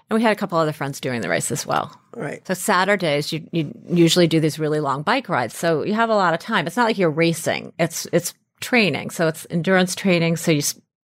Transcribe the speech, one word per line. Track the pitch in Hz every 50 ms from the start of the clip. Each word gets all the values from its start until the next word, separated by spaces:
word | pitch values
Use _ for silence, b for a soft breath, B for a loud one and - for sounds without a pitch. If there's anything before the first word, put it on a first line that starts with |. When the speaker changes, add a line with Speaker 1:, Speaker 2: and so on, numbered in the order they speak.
| _ _
Speaker 1:
And | 214 226
we | 233
had | 247
a | 208
couple | - 208 185 180 165
other | 160 151
friends | 151 - 147 143 143 -
doing | - 131 127 117
the | 101 82
race | 87 80 - -
as | - - - -
well. | - - - - - - _ _ -
Speaker 2:
Right. | 240 185 147 - - - -
Speaker 1:
So | 185
Saturdays, | 180 - - 196 180 190 190 208 190 175 156 143 147 147 - 160
you, | 156 160 -
you | - 170 151 - - - - -
usually | - 175 170 165 160 180 175 160
do | 165 160
these | 151 156 139 156
really | 156 147 151 151
long | 151 135 131 139
bike | 151 202 226 277 247 -
rides. | 170 123 123 110 - -
So | - 170 165 143 98
you | - 214
have | 220 226 226
a | 220
lot | 208 190 170 160
of | 160
time. | - - 226 196 156 170
It's | - 247
not | 247
like | - - 185
you're | 185 160
racing. | 143 160 170 165 165 - - - 95 67 55 - - -
It's, | 170 165 - - - - -
it's | 160 160 - - _ _ _ _ _
training. | - - 254 240 214 175 135 - - -
So | - - 170 160
it's | 156 - - -
endurance | 160 170 156 190 190 185 185 185 -
training. | - - 196 175 170 165 170 170 160
So | - 175
you | 160 147
s-, | 143 - - - _ _ _ _ _